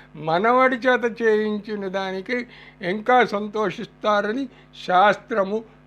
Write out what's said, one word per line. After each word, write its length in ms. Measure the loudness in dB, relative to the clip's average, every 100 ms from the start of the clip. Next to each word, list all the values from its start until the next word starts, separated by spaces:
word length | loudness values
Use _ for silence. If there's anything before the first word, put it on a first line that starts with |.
| -20 -10
మనవడి 600 | -2 0 2 4 2 2
చేత 460 | 0 2 0 -2
చేయించిన 680 | 2 2 0 -4 -6 -8 -6
దానికి 600 | -6 -6 -8 -6 -6 -8 -16 -20 -10
ఇంకా 440 | -6 -4 2 4 4
సంతోషిస్తారని 1200 | -2 -6 -4 -4 -6 -12 _ 0 0 0 -4 -8 -12 -20 -12 0
శాస్త్రము 760 | 4 4 4 -2 -4 -2 -4 -8 -20